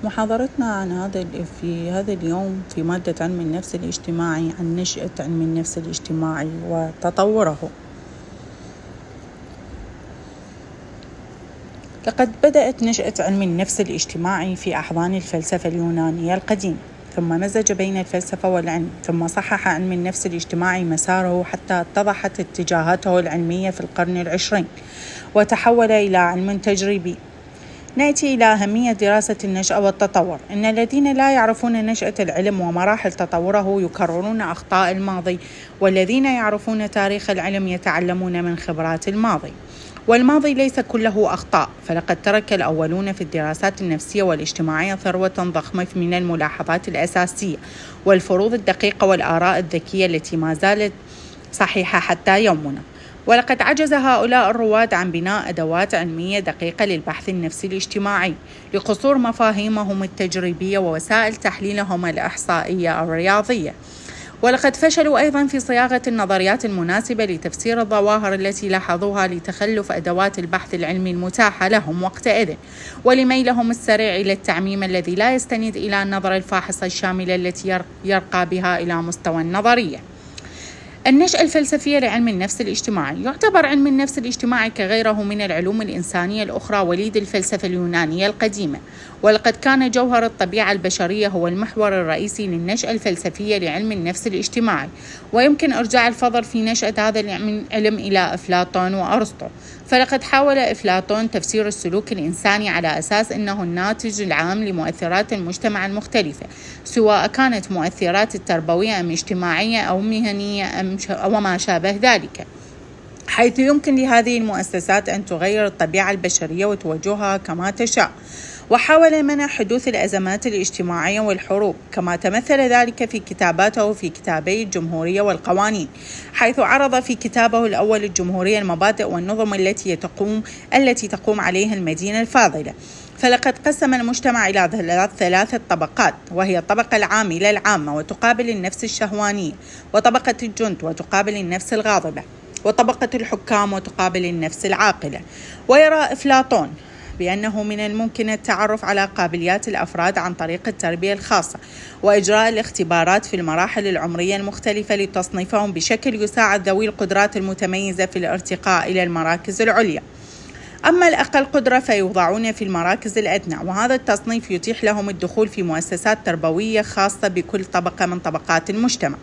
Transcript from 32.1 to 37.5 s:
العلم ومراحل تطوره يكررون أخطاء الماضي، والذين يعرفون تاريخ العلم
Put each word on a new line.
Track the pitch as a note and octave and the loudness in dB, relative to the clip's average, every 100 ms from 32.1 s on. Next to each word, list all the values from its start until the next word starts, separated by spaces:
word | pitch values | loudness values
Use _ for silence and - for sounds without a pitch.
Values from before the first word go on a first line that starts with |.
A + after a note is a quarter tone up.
| G#3 | -2
العلم | F#3 D#3+ G3 G3 | -2 0 0 0
ومراحل | F3 E3+ F#3+ G#3+ G3 | 0 0 2 2 -2
تطوره | - F3 E3+ F3 G3+ G3 G3 | -2 -2 0 2 2 2 0
يكررون | E3+ E3 F3 E3+ G3+ A3+ | 0 -2 -2 0 -2 -2
أخطاء | F#3+ E3+ - F#3 F3+ | -4 -6 0 2 2
الماضي، | F#3+ G3 F#3 F3+ F3+ - - - - | 0 -2 -2 -2 -4 -6 -18 -20 0
والذين | G3 F#3+ F#3 B3+ | 2 4 4 2
يعرفون | C4+ B3+ G#3+ G#3 - A3 G#3 | 2 2 0 -2 -2 -2 -2
تاريخ | G#3+ G3 G3+ - | 0 0 0 -2
العلم | F#3+ F3 | -2 0